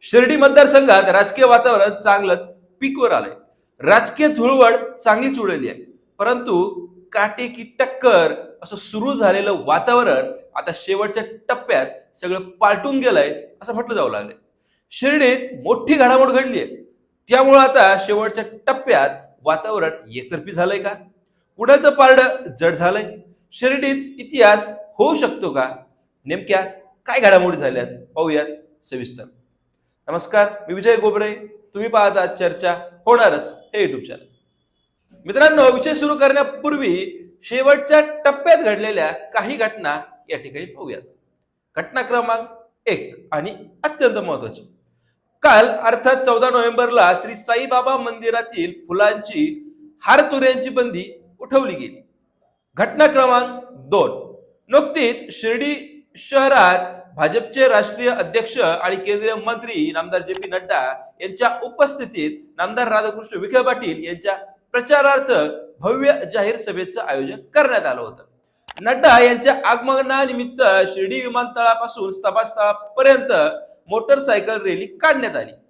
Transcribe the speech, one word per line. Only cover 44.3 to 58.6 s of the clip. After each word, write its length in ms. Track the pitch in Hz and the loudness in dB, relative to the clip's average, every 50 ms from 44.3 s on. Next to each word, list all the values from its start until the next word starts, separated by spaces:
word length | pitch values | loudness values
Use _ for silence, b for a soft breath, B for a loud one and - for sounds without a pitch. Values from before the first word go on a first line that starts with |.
| 151 131 123 110 107 - - _ _ _ _ _ _ _ _ _ _ _ _ _ _ _ | -8 -8 -8 -12 -14 -16 -20 _ _ _ _ _ _ _ _ _ _ _ _ _ _ _
काल 280 | - 302 254 214 226 254 | 2 6 6 6 6 4
अर्थात 460 | - - - 226 233 233 240 262 262 | 2 -2 -2 -2 -2 2 2 2 2
चौदा 340 | 262 254 254 240 226 240 254 | 2 2 0 2 2 2 2
नोव्हेंबरला 640 | 247 247 233 233 233 240 247 233 240 233 233 180 185 208 | 2 0 0 0 0 0 -2 0 4 4 4 4 4 2
श्री 140 | 214 220 233 | -2 -10 -12
साईबाबा 600 | 214 - - 233 233 262 269 254 247 247 262 269 262 | -14 -4 -4 -2 -2 -2 -2 -2 0 0 0 -2 -2
मंदिरातील 880 | 240 233 226 226 220 226 226 233 226 226 - - 165 170 180 - - - | -4 -6 -10 -6 -6 -4 -4 -4 -4 -6 -8 -8 -8 -8 -8 -14 -14 -8
फुलांची 840 | 170 190 208 208 214 214 - - - 160 151 160 - - - - - _ - - _ _ | -2 0 2 2 0 -2 -10 -12 -6 -4 -4 -4 -4 -10 -16 -20 -20 _ -20 -20 _ _
हारतुऱ्यांची 680 | - - 226 277 302 294 285 269 254 262 254 254 254 262 | 0 2 4 4 4 2 0 0 0 0 0 0 -4 -6
बंदी 520 | - 254 247 240 196 175 185 202 - - _ _ _ _ | -4 -4 -4 -4 -4 -10 -12 -14 -18 -20 _ _ _ _
उठवली 360 | - - 262 269 269 220 185 | -14 -2 -2 -2 -2 -2 -8
गेली. 320 | 135 131 107 - - _ _ _ _ _ _ _ _ _ _ _ _ _ _ _ | -10 -12 -16 -18 -20 _ _ _ _ _ _ _ _ _ _ _ _ _ _ _
घटना 320 | - 202 - - 302 302 294 | -4 -4 -4 0 2 2 2
क्रमांक 560 | - 269 262 254 247 247 247 254 - - - - | 4 2 2 4 2 2 0 -2 -10 -16 -18 -20
दोन, 640 | - - 131 131 170 202 156 117 - - - - - - _ _ _ _ _ _ | -20 -20 -10 -2 0 0 0 0 -2 -8 -14 -18 -20 -20 _ _ _ _ _ _
नुकतीच 720 | 226 285 294 - - 320 269 233 233 226 - - - - | 2 2 2 2 -4 -2 -2 -2 -2 -4 -12 -18 -18 -10
शिर्डी 640 | - 226 233 240 277 285 294 269 - - - - _ _ _ | -6 -4 -4 -4 -4 -6 -6 -8 -10 -18 -20 -20 _ _ _
शहरात 840 | - - - 277 269 269 269 269 254 202 180 180 180 - - - - - _ - | -20 -16 -2 0 2 2 4 4 6 6 4 4 2 -2 -6 -12 -16 -20 _ -6
भाजपचे 520 | - 160 208 - 233 226 - - 269 262 254 | -2 -2 0 0 -2 -6 -4 0 2 2 4
राष्ट्रीय 420 | 240 208 208 - - 233 247 240 | 4 2 0 0 -6 -4 -2 -2
अध्यक्ष 480 | 240 - 185 160 160 226 226 226 - | -2 -2 -6 -2 -2 -4 -4 -2 -4
आणि 380 | 262 | -2